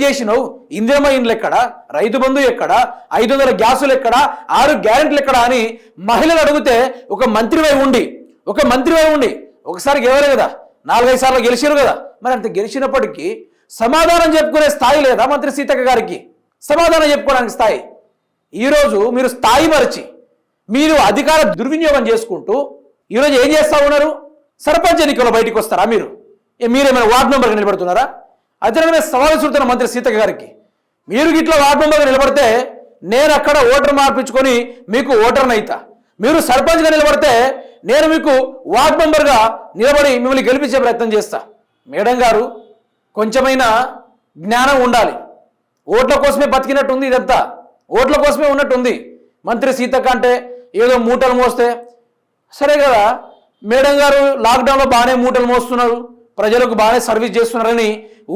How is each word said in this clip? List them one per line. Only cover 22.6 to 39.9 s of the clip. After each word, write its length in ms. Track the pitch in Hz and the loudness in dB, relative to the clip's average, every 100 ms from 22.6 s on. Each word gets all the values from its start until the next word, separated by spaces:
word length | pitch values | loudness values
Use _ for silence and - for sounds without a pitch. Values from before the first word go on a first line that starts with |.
| - - _ _ - 220 | -6 -12 _ _ -8 -2
ఈరోజు 200 | 294 262 | 2 2
ఏం 60 | 277 | 2
చేస్తా 240 | 302 302 302 285 | 2 2 2 2
ఉన్నారు? 240 | 294 311 285 - _ _ _ 294 | 2 -2 -4 -16 _ _ _ -2
సర్పంచ్ 360 | 339 339 339 | 0 2 2
ఎన్నికల్లో 280 | 294 233 240 226 | 2 2 2 2
బయటకు 220 | 220 214 | 0 -2
వస్తారా 240 | - 180 220 | -2 -2 0
మీరు? 140 | 220 135 - - _ _ - | 0 -4 -14 -20 _ _ -6
ఏ, 40 | 233 | -2
మీరేమైనా 340 | 254 277 254 220 | 0 2 2 2
వార్డు 180 | 247 254 | 2 2
మెంబర్గా 240 | 269 240 208 | 0 0 0
నిలబడుతున్నారా? 460 | 202 185 180 196 277 - - _ _ - | -2 -2 -2 -2 -2 -6 -20 _ _ -6
అతనే 380 | 214 269 320 320 - | -2 0 2 0 0
సవాలు 240 | 254 294 311 | 0 0 2
విసురుతున్న 300 | 302 285 247 | 0 0 -2
మంత్రి 180 | 247 233 | -2 -4
సీతక్క 240 | 240 247 214 | -4 -2 -2
గారికి, 260 | 202 - - - _ _ _ _ - | -2 -4 -14 -20 _ _ _ _ -8
మీరు 220 | 226 320 320 | -2 0 0
గిట్ల 200 | 320 311 | 0 2
వార్డు 180 | 277 285 | 2 2
మెంబర్గా 220 | 302 302 277 | 2 2 2
నిలబడితే 360 | 269 262 285 240 233 262 - - _ 170 | 0 0 2 0 0 -4 -12 -20 _ -4
నేను 180 | 240 302 285 | 0 2 2
అక్కడ 180 | 302 294 240 | 2 2 4
ఓటర్ 240 | 277 294 277 | 2 2 2
మార్పించుకొని 540 | 277 262 247 262 262 240 240 - - | 0 0 -2 0 0 0 -4 -12 -6
మీకు 180 | 233 285 233 240 | -4 0 2 2
ఓటర్ని 280 | 269 254 220 | 2 0 -2
అయితా, 220 | - - - _ _ - | -4 -10 -14 _ _ -6
మీరు 160 | 226 320 254 | -2 0 0
సర్పంచ్గా 420 | 254 277 330 320 311 | 0 2 2 2 2
నిలబడితే 380 | 294 285 294 233 262 - - - 170 | 2 2 2 2 0 -4 -14 -12 -2
నేను 180 | 277 311 | 2 2
మీకు 220 | 320 302 262 262 - 139 214 | 0 2 0 0 -8 -4 0
వార్డు 240 | 302 311 | 2 2
మెంబర్గా 360 | 311 311 285 240 226 - - 175 | 2 2 2 2 2 -2 -12 -2
నిలబడి 320 | 247 | 0